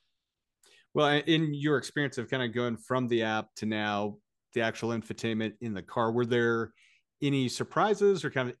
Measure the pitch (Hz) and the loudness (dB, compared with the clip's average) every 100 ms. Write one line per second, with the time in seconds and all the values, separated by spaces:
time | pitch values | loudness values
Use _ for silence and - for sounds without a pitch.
0 | _ _ _ _ _ _ _ - _ 147 | _ _ _ _ _ _ _ -20 _ 0
1 | 147 147 170 160 156 143 147 135 - 147 | 2 2 2 2 2 0 0 0 0 -4
2 | 139 131 113 131 120 120 120 110 - 127 | -4 -4 -4 -2 -2 -2 -2 -4 -2 -2
3 | 123 117 110 110 107 - 107 107 107 101 | 2 0 0 -2 -4 -6 -4 -2 -2 -2
4 | 104 104 _ _ _ 120 113 110 113 117 | -2 -6 _ _ _ 0 0 0 -2 -4
5 | 110 107 113 110 110 - 117 95 - 123 | -6 -6 -4 -2 -4 -6 -8 -8 -4 0
6 | 113 117 120 120 117 117 113 - _ _ | 0 2 2 2 2 2 -2 -10 _ _
7 | _ - 143 139 123 - 120 156 202 202 | _ -4 0 0 0 -2 -2 2 2 4
8 | 202 190 143 135 123 - | 4 2 0 -2 -4 -4